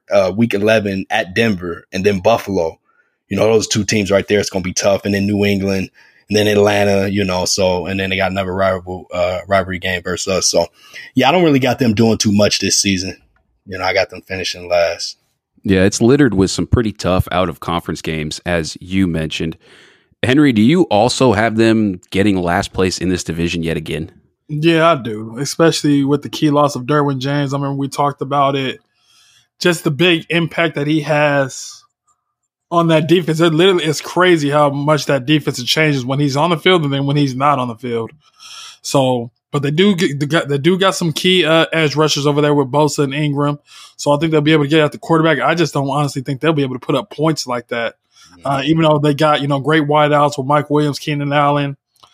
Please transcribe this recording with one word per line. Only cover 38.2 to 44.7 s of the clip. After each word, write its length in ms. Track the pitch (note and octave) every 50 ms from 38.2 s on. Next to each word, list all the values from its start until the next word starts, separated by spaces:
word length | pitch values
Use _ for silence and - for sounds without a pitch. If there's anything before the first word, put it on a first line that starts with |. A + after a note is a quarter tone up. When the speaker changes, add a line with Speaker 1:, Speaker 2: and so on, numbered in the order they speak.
| _ _ _ _ - - - - - - - _ -
Speaker 3:
So, 480 | - - C#3+ C3 B2+ B2+ A#2+ A#2 A#2 - _ _ _
but 120 | - D3 C3+
they 80 | C#3
do 260 | D3+ D#3+ F#3+ G#3 G3
get, 240 | D#3+ F3 C#3 C#3+ C#3
they 60 | D3
got, 220 | C3+ D#3 E3 - C3+
they 100 | C#3+ C3+
do 200 | C3+ E3 F#3+ F3
got 160 | F#3+ F#3+ F3+
some 180 | - F3+ E3 D3
key, 320 | - - F#3 F#3 F3+ D#3
uh, 220 | D3+ D#3+ E3 D#3+ - D#3+
edge 240 | E3 D#3+ D3 C3
rushers 300 | D3 D#3 D#3 - D3 C#3
over 140 | D3 C#3+ C#3+
there 140 | D3 D3 D3
with 160 | D3 C#3 B2
Bosa 340 | C3 D3 D#3 D3 - - D3
and 100 | C3 C3+
Ingram. 440 | D3 D#3 D3 C#3 C#3+ C#3+ D3 D3 D3 _ _ - - - - _
So 160 | - - D3 D3
I 60 | C#3+
think 120 | D#3+ E3
they'll 100 | D#3 D3+
be 120 | D3 D3+ D#3+
able 120 | D#3 C#3+
to 40 |
get 120 | C#3